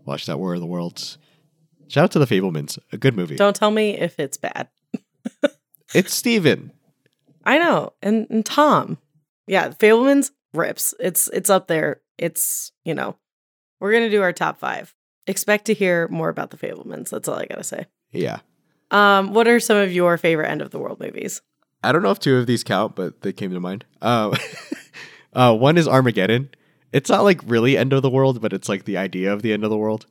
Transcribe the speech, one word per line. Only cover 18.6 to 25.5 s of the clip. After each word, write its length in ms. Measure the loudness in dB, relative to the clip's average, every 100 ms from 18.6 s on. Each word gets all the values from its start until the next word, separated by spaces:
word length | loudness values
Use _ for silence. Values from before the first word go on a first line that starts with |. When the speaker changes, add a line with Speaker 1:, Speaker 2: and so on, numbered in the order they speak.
| _ _ _
Speaker 2:
Um, 420 | 4 6 4 2
what 140 | 2 4
are 100 | 4
some 200 | 2 2
of 140 | 2
your 240 | 2 2 2
favorite 320 | 0 0 -2
end 140 | -6
of 80 | -8
the 80 | -10
world 220 | -10 -10
movies? 420 | -12 -10 -10 -12 _ _ _ _
Speaker 1:
I 80 | 0
don't 140 | 0
know 80 | 0
if 80 | 0
two 160 | 2 2
of 100 | 2
these 160 | -2
count, 320 | 0 -2 -2
but 280 | -4 -8 -6
they 100 | -8
came 180 | -6 -8
to 80 | -6
mind. 260 | -8 -10 -14 _
Uh, 380 | -2 0 0 -2 -6 -16 -14 -16 -14
<laughs> 460 | -20 -20 -20 _
uh, 240 | 4 4